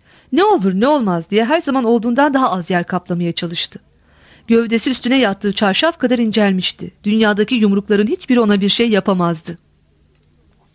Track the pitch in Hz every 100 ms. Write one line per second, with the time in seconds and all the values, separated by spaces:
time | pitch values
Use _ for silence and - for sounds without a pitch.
0 | _ _ _ 269 415 359 190 185 254 302
1 | 208 175 160 202 226 320 294 262 226 240
2 | 233 240 294 269 254 185 165 180 170 180
3 | - 175 170 165 170 170 - - _ _
4 | _ _ _ - - 233 226 226 277 247
5 | 240 262 220 196 202 190 202 185 320 330
6 | 247 247 226 214 202 185 - - 175 -
7 | 202 220 220 208 208 254 208 196 202 202
8 | 214 370 - 247 220 208 196 - 233 202
9 | 190 185 170 165 - 170 _ _ _ _
10 | _ _ _ _ _ _ _